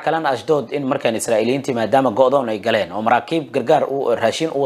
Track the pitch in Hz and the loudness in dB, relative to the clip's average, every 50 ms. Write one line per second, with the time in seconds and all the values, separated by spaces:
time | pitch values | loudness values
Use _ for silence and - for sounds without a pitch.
0 | - 151 156 165 160 143 131 117 - - 156 143 123 - - 147 143 131 120 113 | 0 -2 -2 -2 0 -2 -2 -2 0 0 0 0 0 -2 -6 -4 -2 -2 -2 -2
1 | - 127 113 104 - - 117 107 110 120 131 139 131 - 127 117 113 101 110 135 | 0 -2 -2 -2 -2 0 2 2 2 2 0 0 -2 -2 -2 -2 0 2 2 2
2 | 135 127 104 113 131 127 131 143 131 113 110 104 92 117 113 110 95 85 90 104 | 4 4 4 4 4 4 4 2 0 -2 -4 -4 -2 0 0 0 0 -2 -4 -4
3 | 110 113 117 117 - - 165 165 147 127 120 135 117 120 156 139 127 - 135 139 | 0 2 2 2 0 0 -4 -4 -4 -2 -4 -2 0 2 2 2 2 0 -2 -2
4 | 131 120 113 - 113 113 107 - 160 160 151 139 139 | 0 0 0 2 0 0 0 0 -4 -4 -2 -2 -2